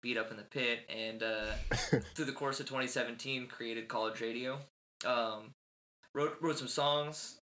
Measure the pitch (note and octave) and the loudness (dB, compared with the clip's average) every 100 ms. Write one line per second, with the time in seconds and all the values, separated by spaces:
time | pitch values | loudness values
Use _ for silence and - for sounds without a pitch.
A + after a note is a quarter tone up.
0 | A#2+ A2+ A2+ G#2+ G#2 C#3 B2 A#2 - A2 | 0 0 0 -6 -6 0 2 0 -4 -4
1 | A2 A2+ A2 A2 G#2+ G#2+ - - - B2 | -4 -2 0 0 0 -2 2 2 4 2
2 | - - C#3 C3+ C#3 C3 C#3 C3 B2+ C3 | 2 -2 -2 0 0 0 -2 0 0 0
3 | A#2 A2+ C3+ C3 B2 - A#2 A2+ A2 A#2 | 0 -4 -4 -4 -6 -6 -4 -4 -2 0
4 | A2 G#2+ A2+ A#2 B2+ C#3 C#3 _ _ _ | 0 0 -2 -2 -2 -4 -8 _ _ _
5 | B2 A#2+ A2+ G#2+ A2 - _ _ _ _ | 2 4 4 -2 -10 -18 _ _ _ _
6 | - C#3 D3+ - E3 D3 B2+ - C#3+ D3 | -8 0 0 2 2 2 0 4 4 4
7 | D3 D3+ - - _ | 2 -2 -6 -8 _